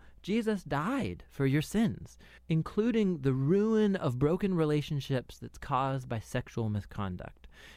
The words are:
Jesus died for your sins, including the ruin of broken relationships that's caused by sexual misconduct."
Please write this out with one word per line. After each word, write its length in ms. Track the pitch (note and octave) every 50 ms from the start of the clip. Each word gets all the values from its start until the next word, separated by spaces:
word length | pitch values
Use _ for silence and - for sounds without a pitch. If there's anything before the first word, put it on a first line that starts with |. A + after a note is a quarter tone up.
| - - - - -
Jesus 420 | - G3 A#3 A3 A3 G#3+ F#3+ -
died 600 | C3+ C#3+ C#3 D3+ G3+ C4+ C#4 G3+ G2+ F2 - - -
for 180 | - - C#3
your 160 | C3+ C3 D3+ D3
sins, 540 | - - G3+ A#3 F3+ G2+ - - - - - - - - - - -
including 680 | D#3+ D#3+ D#3 - - G#3 G#3+ A#3+ A3+ A3+ G#3+ F#3+ F3+ D3+
the 160 | C3 C3+ C3
ruin 600 | C3 C3+ C#3+ F#3 G3 G#3 A3 A3 G#3+ G#3+ G#3 F#3+
of 220 | - - D3+ A#2+ B2
broken 360 | C#3+ D3 E3+ F#3 - G3 F#3
relationships 840 | E3+ D#3+ D3+ D3+ D3+ C#3+ - D#3 C#3+ C3+ - C#3 B2+ - - - -
that's 200 | - A#2+ - -
caused 500 | - - C#3+ B2+ C3+ C3+ C3+ C3+ B2+ B2+
by 120 | A#2+ A2+
sexual 500 | - - - B2+ A#2+ - - - A#2 A2
misconduct." 760 | G#2 G#2 - - - - G2+ F#2+ F2+ F2 - - - - - - - - - - -